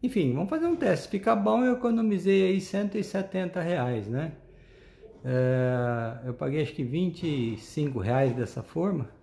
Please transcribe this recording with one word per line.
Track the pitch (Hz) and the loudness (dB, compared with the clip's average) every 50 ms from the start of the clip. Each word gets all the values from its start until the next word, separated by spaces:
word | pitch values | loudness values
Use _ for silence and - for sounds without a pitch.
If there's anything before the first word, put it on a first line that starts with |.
| - | -2
Enfim, | 247 - 220 165 131 123 | 0 2 2 2 2 2
vamos | 135 175 196 | 2 0 0
fazer | 320 320 320 | 0 0 2
um | 339 349 | 0 0
teste. | 339 - - 180 151 - | 2 2 2 2 2 0
Se | - | -4
ficar | - 196 196 233 226 | -6 -2 2 2 2
bom, | 208 196 208 214 233 254 | 2 4 2 4 4 4
eu | 254 247 247 | 2 2 2
economizei | 247 240 233 226 226 220 208 190 - 190 196 196 190 | 0 0 2 2 2 2 0 2 2 4 4 6 6
aí | 185 190 196 | 4 4 2
cento | 190 - - 196 208 202 196 214 | 0 -2 -2 -2 -2 -2 -2 -2
e | 196 | -4
setenta | 196 - 196 190 190 - 185 185 175 180 180 | -2 -2 -4 -4 -2 -4 -4 -4 -2 -4 -4
reais, | 170 165 175 165 123 123 123 113 101 101 | -2 0 0 0 0 0 -2 -2 -4 -4
né? | 117 131 151 165 156 - - - - - - - - - - - - - - - - - - | -4 -4 -4 -4 -8 -12 -18 -20 -20 -20 -20 -20 -20 -20 -20 -20 -20 -20 -20 -20 -20 -12 -6
É, | 127 127 127 127 127 127 127 127 127 123 123 123 120 120 117 117 113 113 123 120 127 | -2 0 2 4 4 4 2 2 2 2 2 0 0 0 -2 -2 -4 -6 -8 -8 -8
eu | 120 | -6
paguei | - 147 139 135 156 | -4 -4 -2 0 0
acho | 151 127 - | -2 -2 -2
que | - 139 | -6 -6
vinte | 120 127 160 185 180 165 - - | -2 0 0 0 0 -2 -4 -4
e | 165 151 139 120 113 110 104 | -2 -2 0 0 -2 -4 -6
cinco | - - - - 151 147 131 120 | -10 -10 -4 -2 -2 -2 -2 -2
reais | 92 104 120 131 139 131 117 | 0 2 2 4 4 2 2
dessa | 123 120 - - - | 0 -4 -4 -4 -10
forma | 113 - - 165 170 202 190 160 123 - - - | -12 -8 -4 -2 -2 0 0 -2 -4 -6 -10 -20